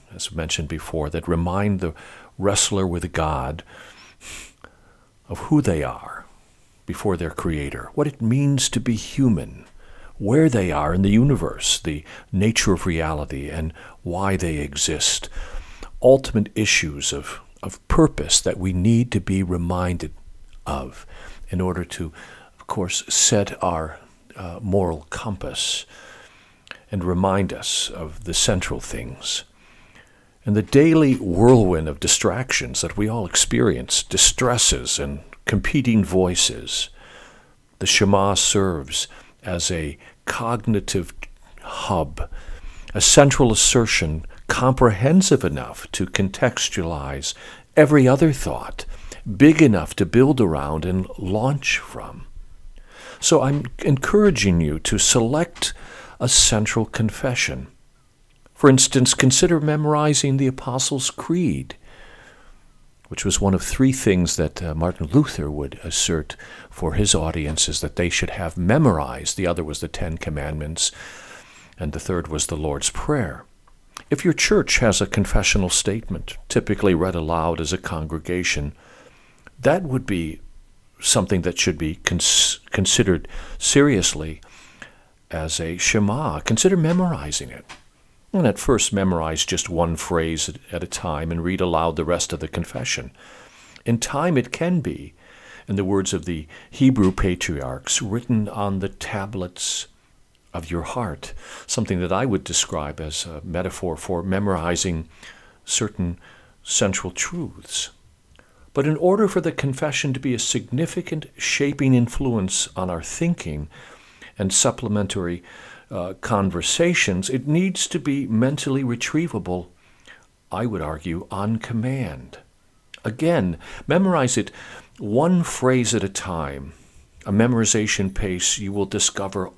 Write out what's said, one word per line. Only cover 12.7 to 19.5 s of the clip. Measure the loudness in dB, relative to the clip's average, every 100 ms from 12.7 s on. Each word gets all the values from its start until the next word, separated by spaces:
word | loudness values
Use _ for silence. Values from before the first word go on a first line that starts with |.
of | 2 0
reality, | -2 -2 -4 -6 -8 -8
and | -6 -6 -8 -20 -14
why | -8 -2 0 0
they | 0 -2
exist. | -4 -4 -2 0 0 -2 -6 -10 -8 -8 -12 -18 -16 2
Ultimate | 6 6 4 -2 0
issues | 0 2 2 0 -6 -6
of, | -6 -8 -14 -16 -14
of | -14 -12 -2
purpose | 4 4 2 0 0
that | 0 -2
we | -2
need | 2 4 4 2
to | -2
be | 0 -2
reminded | 0